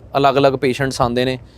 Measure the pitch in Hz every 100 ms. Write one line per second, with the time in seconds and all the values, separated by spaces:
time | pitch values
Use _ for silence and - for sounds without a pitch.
0 | - 139 139 135 139 131 135 120 135 -
1 | 120 120 127 127 -